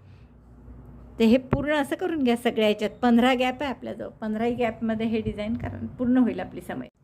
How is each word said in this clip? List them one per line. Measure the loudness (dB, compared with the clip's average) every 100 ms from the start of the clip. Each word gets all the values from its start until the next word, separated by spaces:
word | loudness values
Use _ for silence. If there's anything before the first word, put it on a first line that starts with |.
| -20 -20 -20 -20 -20 -20 -20 -20 -20 -20 -20 2
तर |
हे | 4 4
पूर्ण | 4 -2 2
असं | 0 0 -2
करून | -2 0
घ्या | 2 2
सगळ्या | 0 2 2
याच्यात. | 2 -2
पंधरा | 0 4 6 6
गॅप | 2 0 -2
आहे | -6
आपल्याजवळ, | -6 -10 -10 -12
पंधराही | -10 -8 -4 -2 0
गॅपमध्ये | -2 -2 -4 -2 -2
हे | -2
डिझाईन | -2 -4 -6
करा, | -4 -6 -8 -10 -4
पूर्ण | 2 4
होईल | 4 2
आपली | -8 -10
समय. | -10 -10 -10 _